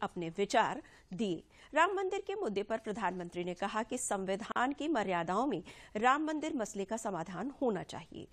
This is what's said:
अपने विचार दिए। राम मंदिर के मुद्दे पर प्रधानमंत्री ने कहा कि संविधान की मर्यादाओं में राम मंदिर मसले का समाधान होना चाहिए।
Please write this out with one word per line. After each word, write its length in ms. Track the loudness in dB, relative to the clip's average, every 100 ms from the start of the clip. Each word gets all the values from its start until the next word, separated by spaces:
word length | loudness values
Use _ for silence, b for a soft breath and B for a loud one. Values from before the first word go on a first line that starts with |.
अपने 260 | -6 -4 -4
विचार 520 | -2 4 4 4 2 B B B
दिए। 300 | -2 0 0 -6 B B
राम 220 | 4 4
मंदिर 280 | 4 0 -2 -4
के 80 |
मुद्दे 280 | -2 -2 -2
पर 160 | -2 -2
प्रधानमंत्री 680 | -2 -2 -2 -2 -4 -4
ने 100 | -4
कहा 280 | -2 -2 -2
कि 160 | -2 -4
संविधान 760 | -2 -2 0 -2 -2 0 0
की 160 | 0 0
मर्यादाओं 580 | 2 2 0 2 2 2
में 160 | 0 B B B 2
राम 280 | 4 4
मंदिर 320 | 2 -2 -2 -2
मसले 280 | -2 -4
का 120 | -4 -4
समाधान 560 | -2 -2 -4 -4 -6 0
होना 220 | 0 0
चाहिए। 420 | -4 -10 -12 -14 -14